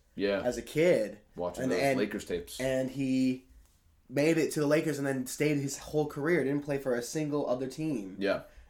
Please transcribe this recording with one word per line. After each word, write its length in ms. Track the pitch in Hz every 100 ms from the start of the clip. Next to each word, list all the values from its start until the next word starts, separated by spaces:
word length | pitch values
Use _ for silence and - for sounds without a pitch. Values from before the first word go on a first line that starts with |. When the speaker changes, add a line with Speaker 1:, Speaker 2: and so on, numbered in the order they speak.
| _
Speaker 1:
Yeah. 260 | - 98 98
Speaker 2:
as 140 | 123 117
a 60 |
kid. 560 | - 147 175 135 104 - _
Speaker 1:
Watching 300 | - 87 -
Speaker 2:
And, 80 | 127
Speaker 1:
those 80 | 117
Speaker 2:
and, 160 | 139 131
Speaker 1:
Lakers 260 | 104 104
tapes. 340 | - 87 - -
Speaker 2:
and 320 | 131 131 131
he 540 | 139 135 131 131 127 - - - _ _ _ _
made 300 | 131 151 160
it 140 | 143
to 80 | 156
the 60 | 143
Lakers 320 | 151 160 139
and 80 | 139
then 200 | 131 127
stayed 320 | - 151 147
his 180 | 139 -
whole 280 | - 151 151
career. 360 | 147 147 175
Didn't 180 | 131 143
play 140 | 143 139
for 160 | 135
a 80 | 120
single 440 | 120 160 151 147 143
other 160 | 127 131
team. 500 | 143 160 127 95 95
Speaker 1:
Yeah. 240 | 98 95 - -